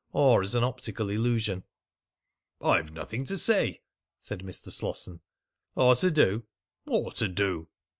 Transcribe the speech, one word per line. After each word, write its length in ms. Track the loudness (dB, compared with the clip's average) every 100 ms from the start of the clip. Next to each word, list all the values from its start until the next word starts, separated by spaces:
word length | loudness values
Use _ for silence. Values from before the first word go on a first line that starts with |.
| _
or 320 | 2 4 4
as 120 | 2
an 100 | 0
optical 460 | 0 -2 -8 -4 -2
illusion. 520 | 0 2 0 0 -4 -8 _ _ _ _ _ _ _ _ _
"I've 300 | 0 0 0
nothing 320 | -8 -6 -6 -4
to 100 | -2
say," 460 | 2 2 0 -4 _ _ _ _
said 220 | -8 -8
Mister 280 | -6 -8 -6
Slosson. 500 | -2 -2 -4 -8 -10 -16 _ _ _ _ 0
"Or 180 | 2 4
to 140 | 2
do? 340 | 4 2 0 -6 _ _ _ -2
Or 260 | -2 -2
to 160 | -4 -4
do?" 400 | 0 0 -2 -6 _ _